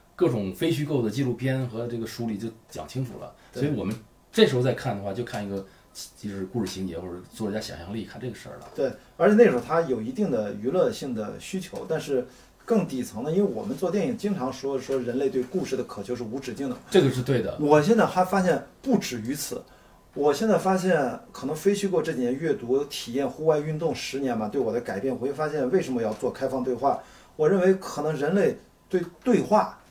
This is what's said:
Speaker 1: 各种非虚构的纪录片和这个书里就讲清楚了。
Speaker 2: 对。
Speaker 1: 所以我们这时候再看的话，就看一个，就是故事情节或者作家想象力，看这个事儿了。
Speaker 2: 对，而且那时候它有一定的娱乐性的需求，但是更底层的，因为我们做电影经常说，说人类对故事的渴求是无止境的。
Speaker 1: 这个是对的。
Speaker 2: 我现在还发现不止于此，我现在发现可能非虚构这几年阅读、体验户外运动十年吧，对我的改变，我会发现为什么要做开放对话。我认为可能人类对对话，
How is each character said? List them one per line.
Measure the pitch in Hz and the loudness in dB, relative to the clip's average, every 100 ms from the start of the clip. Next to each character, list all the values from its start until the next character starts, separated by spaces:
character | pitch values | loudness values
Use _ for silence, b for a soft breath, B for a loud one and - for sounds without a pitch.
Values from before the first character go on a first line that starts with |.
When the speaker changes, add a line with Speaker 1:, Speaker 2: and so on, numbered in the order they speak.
| b - | b 0
Speaker 1:
各 | 170 | 2
种 | 127 95 | 2 -2
非 | - 160 | -2 0
虚 | 135 147 | 0 0
构 | 139 | 0
的 | 113 | 0
纪 | 110 127 | 0 -2
录 | |
片 | 113 131 131 123 | 0 -2 -2 -4
和 | 110 117 | -6 -6
这 | 117 | -6
个 | 113 | -8
书 | - 113 | -6 -4
里 | 101 | -4
就 | 113 - - | -6 -10 -16
讲 | - - | -14 -8
清 | 131 123 | -6 -6
楚 | 101 | -8
了。 | - - b | -14 -18 b
Speaker 2:
对。 | - | -4
Speaker 1:
所 | 143 | -2
以 | 123 | 0
我 | |
们 | 90 113 - _ _ | -2 -6 -10 _ _
这 | - 196 | 4 6
时 | 127 | 6
候 | |
再 | 127 | 2
看 | 120 131 101 | 0 -2 -4
的 | |
话， | 98 | -4
就 | 98 117 | -6 -6
看 | 107 101 | -6 -6
一 | |
个， | 98 95 b b - - - | -6 -8 b b -16 -16 -12
就 | 104 | -10
是 | 98 92 | -6 -4
故 | 120 95 | -2 -4
事 | |
情 | 95 92 | -4 -6
节 | 90 | -6
或 | 92 | -8
者 | 87 92 | -12 -14
作 | - 107 | -6 -4
家 | 107 | -4
想 | - 80 | -6 -12
象 | 85 | -8
力， | 110 95 | -8 -8
看 | - | -10
这 | 127 | -10
个 | |
事 | 104 - | -10 -14
儿 | - | -16
了。 | - | -12
Speaker 2:
对， | - 131 - B - | -2 -2 -4 B 4
而 | 180 | 6
且 | 214 | 10
那 | |
时 | 220 | 8
候 | 123 | 6
它 | 117 165 | 0 0
有 | 165 117 | 2 0
一 | 110 | -2
定 | 135 190 | -2 0
的 | 117 104 | 0 -2
娱 | 104 117 | -4 -2
乐 | 180 139 | 2 2
性 | 107 143 | 0 -6
的 | 110 107 101 | -6 -6 -10
需 | - 190 | -6 -6
求， | - - 151 | -6 -10 -4
但 | 156 | -4
是 | 143 131 127 B B _ | 0 -2 -2 B B _
更 | - 220 160 | 2 2 2
底 | 131 | -4
层 | 113 104 139 | -6 -6 0
的， | |
因 | 175 | 2
为 | |
我 | 196 110 | 2 0
们 | 98 135 | -6 -2
做 | 180 | 0
电 | 196 151 | 0 0
影 | 113 | -2
经 | 202 | -2
常 | 180 127 | -2 -4
说， | 127 135 135 | -4 -4 -4
说 | 127 135 | -2 -2
人 | 120 123 | -2 0
类 | 139 | 0
对 | 127 | 0
故 | 123 185 - | -2 -2 -2
事 | 123 | -4
的 | |
渴 | 120 - | -4 -8
求 | 101 120 | -6 -6
是 | |
无 | 113 131 | -6 -8
止 | 131 | -8
境 | 107 135 | -6 -6
的。 | 120 - | -6 2
Speaker 1:
这 | 196 | 4
个 | 139 | 4
是 | 127 | 2
对 | 123 123 | 0 0
的。 | 95 - | 0 0
Speaker 2:
我 | 147 151 | 6 6
现 | 151 220 | 8 6
在 | 170 | 4
还 | 185 | 4
发 | 185 196 | 2 4
现 | 180 147 - - | 2 2 -2 -8
不 | 269 233 | 2 2
止 | - 120 | 2 -6
于 | 110 151 | -4 -4
此， | - - - b b b b - | -6 -8 -12 b b b b 0
我 | 147 | 2
现 | 143 220 | 4 4
在 | 175 | 4
发 | 185 185 | 4 2
现 | 185 165 127 120 - | 4 2 2 -4 -12
可 | - 135 | -8 -6
能 | 156 | 2
非 | 196 | 2
虚 | 196 196 | 2 2
构 | 170 | 0
这 | 160 | 0
几 | 131 | -2
年 | 120 | 0
阅 | 139 160 | 0 0
读、 | 123 117 135 143 | -2 2 0 0
体 | - - | -8 -6
验 | 123 135 | -2 -2
户 | - 156 | 0 2
外 | 151 | 2
运 | 151 156 | 0 -2
动 | 165 | -2
十 | 127 - 135 | -4 -6 -4
年 | 135 113 | -2 -2
吧， | 107 | -2
对 | 139 | 0
我 | 113 | 0
的 | 113 | -2
改 | - 98 | -4 -4
变， | 135 | -2
我 | 120 | -2
会 | 127 | -4
发 | 143 151 | -2 -4
现 | 147 127 | -2 2
为 | 185 | 2
什 | 131 | 2
么 | 123 | -2
要 | 110 | -2
做 | 107 123 | -2 -4
开 | - 135 | -2 -4
放 | 131 | -2
对 | 127 | -2
话。 | 120 135 - B B B - | 0 2 0 B B B 2
我 | 156 | 4
认 | 196 | 6
为 | 180 190 | 4 4
可 | - - | 0 -4
能 | 151 139 | -4 0
人 | 143 | 0
类 | 196 170 - - _ - | 2 2 0 -12 _ -4
对 | 185 170 - | -2 -2 -4
对 | 254 214 | 0 0
话， | 127 208 - - - | 4 2 2 -6 -20